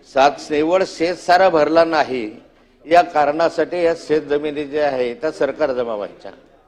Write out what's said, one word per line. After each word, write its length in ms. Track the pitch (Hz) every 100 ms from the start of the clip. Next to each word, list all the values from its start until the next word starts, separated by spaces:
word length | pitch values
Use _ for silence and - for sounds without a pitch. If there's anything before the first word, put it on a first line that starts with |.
| _
सात, 180 | 135 139 - -
निव्वळ 320 | 151 160 185 185
शेतसारा 640 | - 165 170 - 180 190
भरला 340 | 160 147 165
नाही 460 | 165 156 120 127 107 113 - _ _ _ 143
या 160 | 170
कारणासाठी 800 | 175 151 143 156 165 165 147 175
या 100 | 165 160
शेत 240 | - 151
जमिनी 420 | 143 147 151 147
ज्या 220 | 143 151 147
आहे 260 | 131 123
त्या 180 | 120 156
सरकार 400 | 151 139 131 151
जमा 240 | 127 117 107
व्हायच्या. 360 | 95 - 98 - _ _